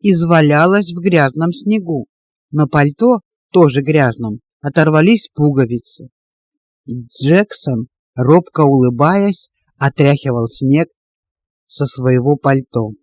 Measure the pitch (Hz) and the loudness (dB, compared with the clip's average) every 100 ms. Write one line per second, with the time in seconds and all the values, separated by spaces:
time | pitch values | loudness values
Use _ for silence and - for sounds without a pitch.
0 | 202 175 165 170 151 147 170 196 196 175 | 2 0 2 4 4 4 2 2 -2 -4
1 | 180 175 135 - 170 170 202 214 170 147 | 0 2 0 0 -4 -4 -4 -4 -4 -8
2 | - _ _ _ _ 147 147 151 143 143 | -8 _ _ _ _ -2 0 0 0 0
3 | 233 233 _ _ _ 185 156 131 139 156 | 0 0 _ _ _ 2 2 2 0 0
4 | 131 113 113 107 _ _ 143 151 156 156 | 0 -2 -8 -10 _ _ -4 0 2 2
5 | 170 226 - - 147 135 120 117 - - | 2 2 -2 -2 -2 0 -2 -4 -10 -20
6 | 120 _ _ _ _ _ _ _ - 123 | -20 _ _ _ _ _ _ _ -14 -14
7 | 120 - 135 180 208 - - 120 120 _ | -14 -6 0 2 0 -6 -6 -6 -8 _
8 | _ - 127 170 170 - 147 139 127 120 | _ -4 2 2 2 -2 0 2 0 0
9 | 147 196 202 190 - _ _ _ 139 - | 0 2 -2 -4 -12 _ _ _ -4 2
10 | 143 143 139 120 117 - 135 143 165 _ | 2 2 -2 -4 -6 -4 0 0 -2 _
11 | _ _ _ _ _ _ _ - 139 - | _ _ _ _ _ _ _ -8 -8 -4
12 | 127 127 127 143 139 135 127 120 110 107 | 0 0 0 -2 0 -2 -4 -8 -8 -12